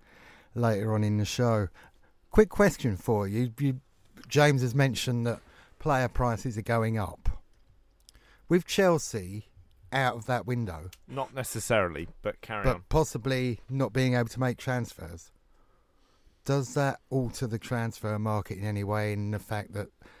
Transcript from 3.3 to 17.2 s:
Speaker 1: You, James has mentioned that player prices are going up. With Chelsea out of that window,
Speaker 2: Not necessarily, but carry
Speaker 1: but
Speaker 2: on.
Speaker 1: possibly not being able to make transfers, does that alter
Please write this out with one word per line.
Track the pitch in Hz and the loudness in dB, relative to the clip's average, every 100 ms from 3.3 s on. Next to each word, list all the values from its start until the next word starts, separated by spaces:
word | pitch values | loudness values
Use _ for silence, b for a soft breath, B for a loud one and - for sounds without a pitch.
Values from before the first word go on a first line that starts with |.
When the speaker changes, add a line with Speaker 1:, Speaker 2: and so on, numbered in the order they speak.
| 110 123 113 | 0 -2 0
Speaker 1:
You, | 143 131 - _ _ - - | -2 -2 -8 _ _ -20 -2
James | 143 147 139 | 4 6 6
has | 127 | 2
mentioned | 135 135 110 - 120 117 | 2 2 2 -2 0 0
that | 107 - b b b | -4 -10 b b b
player | 156 131 123 | 0 2 0
prices | - 123 110 131 110 | 0 0 0 -4 -4
are | |
going | 110 117 113 113 | -2 0 0 0
up. | 95 - - - - - - - _ _ - b b b b | -4 -2 0 0 -4 -20 -20 -20 _ _ -20 b b b b
With | 175 - | 0 2
Chelsea | - 185 160 - 110 90 104 - - - _ - | 2 4 4 0 -8 -8 -10 -14 -20 -20 _ -4
out | 135 127 113 | 0 0 0
of | 110 | -2
that | 120 92 | -2 -2
window, | 120 107 80 92 - - | -4 -4 -8 -12 -16 -10
Speaker 2:
Not | 131 131 | -8 -6
necessarily, | 131 117 113 - 110 90 76 87 - | -6 -8 -4 2 2 2 -2 -8 -8
but | 107 - | -8 -8
carry | - 107 | -8 -4
Speaker 1:
but | 127 90 | -2 -2
Speaker 2:
on. | - | 0
Speaker 1:
possibly | 156 151 131 135 131 127 113 - | 0 0 -2 -2 -2 -2 -4 -6
not | 135 120 | -2 0
being | 131 127 | 2 2
able | 123 117 | 2 0
to | 123 | -2
make | 127 120 | -2 -2
transfers, | - 123 110 - 82 85 - _ _ _ _ _ _ _ _ _ _ _ | -2 -2 -4 -8 -14 -14 -18 _ _ _ _ _ _ _ _ _ _ _
does | - 139 123 | -2 -2 0
that | 147 139 - - | 0 0 -2 -4
alter | 135 | -2